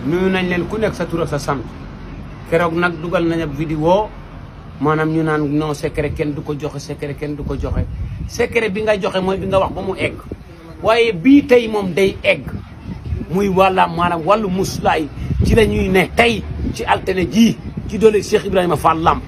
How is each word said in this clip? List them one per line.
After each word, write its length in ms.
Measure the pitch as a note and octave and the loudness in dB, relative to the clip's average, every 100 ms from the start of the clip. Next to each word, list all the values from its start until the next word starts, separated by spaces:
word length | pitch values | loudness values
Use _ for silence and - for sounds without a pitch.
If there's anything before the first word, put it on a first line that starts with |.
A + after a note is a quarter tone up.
| B2 | 0
Nuyu 220 | F3 F#3+ | 0 2
nañ 180 | F#3+ F3+ | 0 0
leen 160 | F3 D#3+ | -2 -2
ku 80 | G#3+ | -2
nekk 160 | G#3 | -2
sa 100 | - E3 | -2 -4
tur 160 | E3 | -2
ak 60 | D#3 | -2
sa 100 | C#3+ | -2
sant. 240 | - C3+ A#2 - - - - - - - - | -2 -4 -6 -12 -14 -14 -14 -14 -14 -14 0
Keroog 240 | E3 F3 | 2 2
nag 260 | E3 F3 E3 | 2 0 -2
dugal 220 | E3+ F3+ E3+ | -2 0 0
nañ 160 | E3 | 0
ab 100 | D#3 C#3 | -2 -4
vidéo, 520 | D#3+ D#3 D#3+ F#3+ G#3+ - - - - - - - | -4 0 4 4 2 -8 -16 -16 -16 -16 -16 -2
maanaam 300 | C#3+ D#3 D#3 | 0 2 2
ñu 120 | D#3+ | 2
naan 200 | D#3+ D3+ D3 D3 | 2 0 2 0
non 160 | D#3 | 0
secret 400 | C#3+ D#3 - D3 | -2 -4 -2 -4
kenn 200 | - D3+ | -2 -4
du 80 | C#3+ | -4
ko 120 | - | -6
joxe, 240 | D3 C#3+ C#3+ | -6 -6 -8
secret 380 | - C#3 D3 C#3 | -10 -8 -8 -6
kenn 160 | D3 C#3+ | -8 -6
du 60 | |
ko 120 | C#3+ C#3 | -6 -4
joxe. 280 | C3+ - - - - - - | -2 -2 -4 -6 -8 -8 -10
Secret 420 | - A#3 A#3 A3 | -2 0 0 -2
bi 100 | G3 | -2
nga 140 | G#3+ G#3+ | 0 0
joxe 200 | F#3+ F#3+ | 0 -2
mooy 160 | F#3 F#3+ | -2 -2
bi 80 | F#3+ | 0
nga 120 | F#3+ | 0
wax 140 | - | 0
ba 80 | F3 | -2
mu 120 | F#3+ F#3+ | -6 -4
egg. 180 | D3+ - - - - - - - | -6 -6 -12 -14 -14 -20 -18 -4
Waaye 300 | F#3+ A#3 A#3 | 2 4 2
bii 340 | F3+ G3+ C#4+ C#4+ | 2 6 6 8
tey 220 | B3 A3 | 4 4
moom 240 | G#3+ F#3+ | -2 0
day 220 | E3+ G3 - | 2 0 2
egg. 220 | G3 E3 - - - - - - - - - | 0 0 -2 -10 -12 -16 -12 -10 -6 -6 -2
Muy 180 | F3 G3+ | 0 2
wàlla, 380 | F#3 F#3+ F#3 F3 | 4 4 4 0
maanaam 360 | E3 F3 E3+ D#3+ | 2 0 0 2
wàllu 220 | G#3+ G#3 | 2 2
muslaay 600 | F#3 F#3 - G3+ D#3+ D3 - - - | -2 -2 0 0 0 -2 -6 -4 0
ci 100 | - | 4
la 100 | A3+ | 6
ñuy 240 | G#3 G#3 G3 | 4 2 2
ne 220 | F#3+ - | 2 2
tey 280 | - A#3 G#3 - - - | 4 2 2 -4 -6 -4
ci 100 | - | -4
altine 420 | A3+ G3+ - F#3 F3 | 0 0 0 -2 0
ji 260 | G3+ A3+ - - - - | 6 4 4 -8 -10 -6
ci 100 | G3 | 4
doole 240 | A3 G#3 | 6 4
Cheikh 220 | - G#3 - | 2 0 2
Ibrahima 300 | F#3 F3 D3 | 0 2 2
Fall 240 | E3 D#3+ | 2 4
Lamp. 200 | E3 C#3 | 2 2